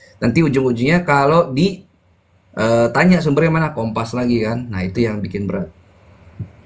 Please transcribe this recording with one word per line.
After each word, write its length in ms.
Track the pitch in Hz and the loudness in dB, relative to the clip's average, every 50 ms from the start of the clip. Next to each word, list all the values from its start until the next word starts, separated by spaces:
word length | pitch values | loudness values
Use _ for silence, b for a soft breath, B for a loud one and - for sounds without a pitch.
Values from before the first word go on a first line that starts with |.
| b b b b | b b b b
Nanti 240 | 117 117 117 160 | -2 0 2 2
ujung-ujungnya 580 | 165 143 123 135 131 127 117 110 123 143 170 175 | 2 2 2 0 0 0 0 0 0 0 0 0
kalau 460 | 175 151 143 143 139 143 160 170 170 - | 2 2 2 2 4 4 4 2 2 0
di, 320 | 127 139 175 196 180 - - _ _ _ _ _ _ _ _ _ _ _ _ _ | 0 0 0 0 -2 -4 -16 _ _ _ _ _ _ _ _ _ _ _ _ _
eh, 340 | - - 110 113 113 117 117 117 | -6 -2 0 2 2 2 2 2
tanya 300 | - 139 165 185 185 165 | 2 4 4 4 4 4
sumbernya 320 | 156 156 139 147 165 165 | 2 0 2 2 2 2
mana, 160 | 160 160 160 147 | 2 0 -2 -2
Kompas 420 | 147 117 113 113 107 117 117 117 | -4 -6 -6 -6 -4 -6 -6 -6
lagi 280 | 127 123 123 120 120 113 | -4 -4 -2 0 0 0
kan. 220 | 107 107 117 123 123 | 0 -2 -4 -4 -6
Nah, 140 | 117 101 92 | -8 -6 -6
itu 180 | 90 92 95 123 | -6 -4 -2 -2
yang 180 | 117 110 107 104 | -2 -2 -2 -4
bikin 240 | 98 92 - 101 101 | -8 -6 -6 -6 -6
berat. 240 | 95 92 98 85 - - _ _ _ _ _ _ - - - - - - - - - - - - | -4 -4 -6 -6 -8 -12 _ _ _ _ _ _ -20 -20 -20 -20 -20 -16 -16 -16 -16 -16 -14 -8